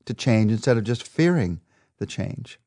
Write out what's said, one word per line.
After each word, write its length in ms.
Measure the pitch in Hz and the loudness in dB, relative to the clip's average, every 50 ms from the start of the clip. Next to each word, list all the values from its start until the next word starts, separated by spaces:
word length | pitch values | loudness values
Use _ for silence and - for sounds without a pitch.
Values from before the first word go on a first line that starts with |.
| _ | _
to 80 | - 110 | -10 -10
change 360 | - - 131 117 110 110 107 | -4 0 2 4 4 4 4
instead 280 | 113 107 - - 123 117 | 2 0 2 0 0 2
of 40 | 104 | 0
just 240 | 110 120 117 - | -2 -4 -4 -6
fearing 540 | - - - 160 175 175 165 107 90 85 80 - _ _ _ _ _ _ - | -6 -2 0 2 2 2 2 0 -2 -4 -6 -10 _ _ _ _ _ _ -10
the 80 | - | -10
change? 520 | - - - 98 98 101 - - - - - _ | -8 -6 -6 -8 -8 -8 -10 -14 -16 -20 -20 _